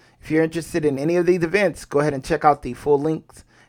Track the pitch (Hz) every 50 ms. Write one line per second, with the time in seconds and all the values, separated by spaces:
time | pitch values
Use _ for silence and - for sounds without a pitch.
0 | _ _ _ _ - - 156 160 165 160 165 170 151 - - 170 151 147 135 131
1 | 143 165 175 180 165 175 185 175 165 160 175 208 202 170 139 - - - - 143
2 | 151 151 143 131 - - 165 151 - 151 139 - - 123 120 - - 147 147 139
3 | 147 160 156 - - _ - - - _ _ _ _